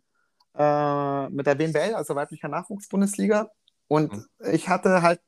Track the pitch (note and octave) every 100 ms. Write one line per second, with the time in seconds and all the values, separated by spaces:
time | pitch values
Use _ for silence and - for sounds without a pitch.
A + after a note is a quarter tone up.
0 | _ _ _ _ _ C#3+ D3 D3 D3 C#3+
1 | C#3+ C#3 C3+ C3+ C#3+ C#3+ D#3+ D3+ F#3 G#3+
2 | D3 C#3+ D3 D3+ D3+ D#3 F#3 G3+ - G3
3 | G3 G3 G3 G#3+ A3 _ _ _ - D#3
4 | D3+ G2+ - _ A3 E3 - F#3 G3 F#3
5 | E3+ F3